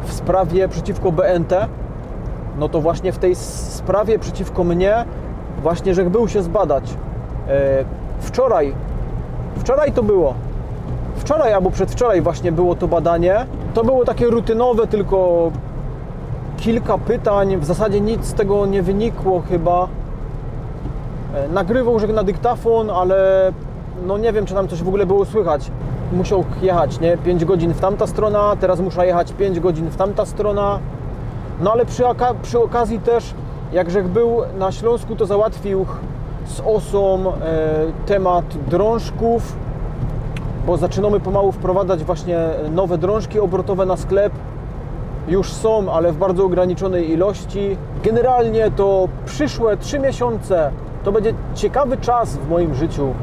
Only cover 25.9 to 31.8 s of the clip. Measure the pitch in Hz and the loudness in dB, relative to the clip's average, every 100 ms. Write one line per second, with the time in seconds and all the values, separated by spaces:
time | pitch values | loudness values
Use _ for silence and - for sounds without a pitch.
25.9 | - - 180 180 196 147 - 185 175 143 | -4 -2 -2 2 0 0 0 2 2 2
26.9 | - 165 170 175 180 160 185 170 160 185 | 2 0 2 2 2 2 2 2 2 0
27.9 | 202 214 - 214 208 202 202 185 180 185 | 0 -2 0 2 2 2 2 2 2 0
28.9 | 165 180 175 170 - 196 170 175 156 165 | 2 2 2 0 -2 -2 0 0 0 -4
29.9 | - 196 202 196 - 208 202 202 202 - | -2 -2 0 -4 -2 -2 0 0 -2 -6
30.9 | - - - - - - - 180 233 | -8 -8 -8 -8 -8 -8 -2 2 2